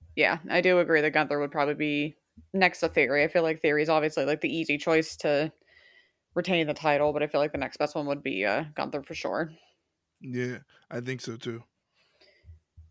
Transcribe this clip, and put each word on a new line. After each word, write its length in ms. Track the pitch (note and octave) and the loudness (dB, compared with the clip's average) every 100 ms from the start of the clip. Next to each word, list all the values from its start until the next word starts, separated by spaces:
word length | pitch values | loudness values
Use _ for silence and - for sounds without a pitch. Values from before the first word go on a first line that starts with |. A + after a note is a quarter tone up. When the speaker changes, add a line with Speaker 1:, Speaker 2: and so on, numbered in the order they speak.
| - | -10
Speaker 1:
yeah, 240 | - B2+ E3 - | 0 2 2 -2
I 120 | F3 | 2
do 160 | F#3 F3+ | 4 4
agree 220 | D#3+ D#3+ | 4 2
that 80 | D3+ | 4
Gunther 260 | D#3 D3 D3 | 2 0 0
would 120 | C#3+ | -2
probably 220 | D#3 C#3+ | 0 0
be 420 | D3 D3+ D3 D3 - _ - - | 0 -2 -2 -4 -8 _ -20 -6
next 260 | F#3+ F3+ - | 0 0 2
to 80 | E3 | 0
Theory. 340 | E3 B2+ C#3+ | 2 2 4
I 40 | D3 | 2
feel 140 | F3 | 2
like 180 | D#3+ D#3+ | 0 0
Theory's 280 | D#3 D3 D3+ | 2 2 4
obviously, 340 | D#3 D3+ D#3 | 2 2 0
like, 160 | C#3 C#3+ | -2 -2
the 140 | C#3+ | -2
easy 240 | D#3+ D3+ D3 | -4 -2 -2
choice 380 | F3 D#3+ D#3+ - | 2 2 2 -2
to 340 | D#3+ C#3+ D#3 - _ _ _ _ _ _ _ | 0 0 0 -6 _ _ _ _ _ _ _
retain 320 | F3 F#3 E3+ D3+ | -6 0 0 0
the 60 | |
title, 380 | D3 D#3 D3 D3+ | 0 2 2 2
but 100 | D3 | 0
I 60 | D3 | 0
feel 120 | C#3+ | 0
like 120 | D3 | 0
the 60 | C#3+ | -2
next 200 | C3 - | -6 -4
best 160 | D3 D#3+ | -4 -4
one 100 | C#3+ | -4
would 160 | C#3+ | -4
be, 220 | C3+ G2 | -4 -2
uh, 200 | G2+ A#2 D#3 - | 0 -2 -4 -8
Gunther 260 | C3+ D3 | -6 -8
for 100 | C#3 | -10
sure. 380 | D#3 - G#2 D#3+ D#3+ _ _ _ _ _ _ | -8 -4 -4 -4 -8 _ _ _ _ _ _
Speaker 2:
Yeah, 400 | C3 B2 B2 A#2 - _ - | -10 -6 -6 -8 -16 _ -12
I 100 | A#2+ | -10
think 200 | B2 C3 | -8 -8
so 160 | - A2+ | -8 -10
too. 280 | B2 A#2 - _ _ _ _ _ _ _ - - _ - - | -8 -10 -14 _ _ _ _ _ _ _ -20 -20 _ -20 -20